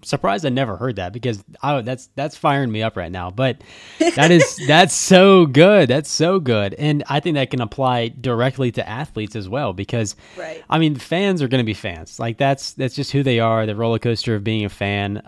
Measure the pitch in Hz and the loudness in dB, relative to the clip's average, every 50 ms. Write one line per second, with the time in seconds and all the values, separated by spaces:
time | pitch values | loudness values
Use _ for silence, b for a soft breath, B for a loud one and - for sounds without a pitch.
0 | _ - - - - 190 196 208 160 135 123 131 135 113 95 87 120 131 110 98 | _ -8 -6 -4 -2 -2 -2 -2 -2 -2 -2 -2 -2 -4 -4 -6 -6 -6 -6 -6
1 | 90 90 107 123 117 123 107 98 - _ - _ - 139 147 135 107 123 131 - | -8 -8 -10 -6 -6 -6 -6 -6 -10 _ -14 _ -4 -4 -4 -4 -4 -6 -8 -10
2 | - _ _ 139 143 156 - - - 151 139 139 135 117 107 110 110 113 - 95 | -12 _ _ -8 -8 -8 -8 -2 0 0 2 2 0 -2 -2 -2 -4 -4 -4 -6
3 | 87 82 90 90 87 90 95 113 135 131 - - B B B B B B B B | -8 -8 -8 -8 -10 -8 -4 -2 -2 -2 -2 -6 B B B B B B B B
4 | 320 349 339 139 147 165 175 165 180 - - - - 135 151 165 190 - - - | 0 0 2 4 4 6 6 6 6 4 0 -4 0 4 4 4 4 4 2 -4
5 | - - 190 180 190 196 190 185 170 147 123 139 170 196 214 196 151 117 123 151 | 2 6 6 8 8 8 8 8 6 6 6 6 6 8 8 6 4 4 2 0
6 | 156 - - - 156 175 190 190 147 123 113 104 101 98 - - 147 151 151 143 | -2 -4 -2 0 0 2 2 0 0 0 0 0 0 -2 -4 -4 -2 -2 -2 -2
7 | - - 139 147 - 180 151 143 131 - - 127 120 107 - - 135 127 123 120 | -2 -2 -4 -2 -2 -2 -2 -2 -2 -2 -2 -4 -4 -6 -4 -2 0 0 0 0
8 | 117 117 - 131 117 131 120 113 123 135 - - 131 120 - 123 - - 113 123 | -2 -4 -6 -6 -4 -2 0 0 0 0 0 -2 -2 -2 -2 -4 -8 -8 -8 -10
9 | 156 - - 113 107 101 - 113 95 92 107 143 143 110 90 95 98 - - 117 | -10 -10 -8 -10 -10 -8 -8 -10 -10 -6 -6 -6 -4 -6 -6 -6 -8 -4 -4 -4
10 | 110 98 - - _ - - 185 165 160 160 160 - - - 160 160 151 147 123 | -4 -4 -6 -12 _ -20 -16 -14 -14 -14 -14 -16 -6 -4 0 0 2 0 0 -4
11 | - - 160 180 202 202 190 165 139 117 135 127 117 110 101 - - 98 87 80 | -6 -4 -2 -2 0 0 0 0 -2 0 0 0 0 -2 -4 -6 -8 -10 -10 -10
12 | 82 - - - 117 117 113 - 143 135 139 135 - - - - 131 123 - 143 | -14 -18 -12 -8 -8 -8 -4 -2 0 0 0 -2 -6 -12 -8 -6 -6 -6 -4 -6
13 | 131 - - 139 135 135 120 113 113 113 113 113 110 107 101 107 117 117 113 107 | -6 -2 -2 0 0 2 2 2 2 2 0 0 -2 -2 -4 -2 -2 -2 -2 0
14 | - 120 113 - - 120 110 104 101 113 110 110 104 98 - - 101 101 101 101 | 0 -2 -2 -2 -2 -2 -2 -2 -2 -2 -2 -2 -2 -4 -4 -4 -4 -2 -2 -2
15 | 101 101 101 107 - | -2 -4 -6 -8 -10